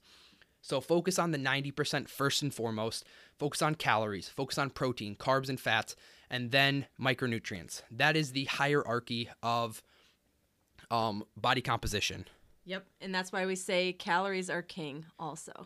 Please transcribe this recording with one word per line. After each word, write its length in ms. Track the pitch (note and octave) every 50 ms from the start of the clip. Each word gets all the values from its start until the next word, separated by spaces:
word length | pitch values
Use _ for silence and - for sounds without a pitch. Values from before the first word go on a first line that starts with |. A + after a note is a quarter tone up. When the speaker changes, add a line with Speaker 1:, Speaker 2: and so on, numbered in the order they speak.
| _ _ - - - - - _ - - _ _
Speaker 1:
So 180 | - - D3+ C3+
focus 380 | - - E3 F3 E3+ F#3 F3+ F#3
on 140 | E3+ E3+
the 80 | D#3+ C#3
ninety 320 | C3 C3+ C3 C#3 C#3 C#3+
percent 360 | C3+ - C#3+ - - C#3+ A2+ -
first 360 | - - C3+ C#3 - - D3
and 100 | C#3+ -
foremost. 500 | - A2 A#2 A2+ A2 A2 A2+ - - - - - - - - _ -
Focus 240 | D3 D3 - - E3
on 100 | D3+ D#3
calories, 560 | - - - A#2 G#2+ A2 G#2+ G2+ F2+ E2 -
focus 300 | - - C3+ C3 - -
on 100 | C#3+ C3+
protein, 460 | - - D3 C3 A#2+ - A2 G#2 G2+
carbs, 340 | - - C#3 C3 C3+ C3+ C3
and 100 | C3+ A#2+
fats, 360 | - B2 A2 A2 A2 - - - - - - - - -
and 220 | - B2 B2 A#2
then 340 | B2 C#3 C#3 C#3 C#3 C#3 A#2+ - _ -
micronutrients. 800 | A#2 B2+ B2+ - C3 B2 A#2 A2 - - G#2+ F2+ E2 - - - - -
That 260 | A#2 A#2 C3+ D3+ D#3
is 180 | D#3+ D#3 C3 B2+
the 120 | C3+ C3+
hierarchy 840 | - - - C#3+ C#3+ D3 D3 - - A2+ A#2+ - - A#2+ A#2 A#2 A2 - -
of, 400 | - A#2 A#2 A#2+ A#2 A#2 A2 - - _ _ _ _ _ _ _ _ _ _ _ _ _ _ _ _ _ _ - - -
um, 320 | A#2 A#2 A2+ A2+ G#2 G#2 - - _
body 260 | G#2+ G#2 A#2+ C3 C3
composition. 680 | A#2 - A#2+ A2+ - G#2 F#2+ G2+ - - F#2 F#2+ F2+ - - _ _ - _ _ _
Speaker 2:
Yep, 200 | F3 F#3 F#3+ F#3 _ _ _
and 120 | - G3 F#3+
that's 160 | F#3 F#3 F#3
why 160 | - F#3+ F#3 F#3+
we 80 | F#3+
say 360 | F#3 - - F#3 F3+ F3+ F3+
calories 600 | F3+ F#3 - - E3+ F3+ F#3+ G3 G3 F#3 F#3 F#3+
are 100 | D3 F3
king 460 | E3+ - - - D#3 D3 C3 D3+ D#3+ D#3+ - -
also. 480 | E3 D#3 C#3 D#3 - - - - -